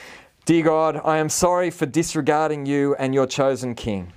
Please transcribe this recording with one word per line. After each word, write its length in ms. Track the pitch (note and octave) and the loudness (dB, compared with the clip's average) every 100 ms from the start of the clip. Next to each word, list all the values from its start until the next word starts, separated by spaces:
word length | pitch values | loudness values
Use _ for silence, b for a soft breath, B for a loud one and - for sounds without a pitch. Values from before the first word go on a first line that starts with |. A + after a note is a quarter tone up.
| B B B B - | B B B B 0
Dear 180 | E3 | 2
God, 360 | D#3+ D#3 D#3+ D3 | 4 2 0 0
I 140 | D#3 D#3 | 0 0
am 100 | D#3 | 0
sorry 420 | - F3+ F3+ F3+ | 2 2 2 0
for 160 | - C#3+ | -2 -2
disregarding 800 | D3+ E3 D#3 C#3 D3+ D#3 D3 C#3 | -2 -2 -2 0 2 0 -2 -2
you 280 | C#3+ C#3+ C#3 | 0 2 0
and 180 | C3 | 0
your 120 | C3+ C3 | 2 0
chosen 480 | - C3+ B2 B2 | 0 0 0 -4
King. 380 | A#2 A#2 G2 F2 | -6 -6 -6 -8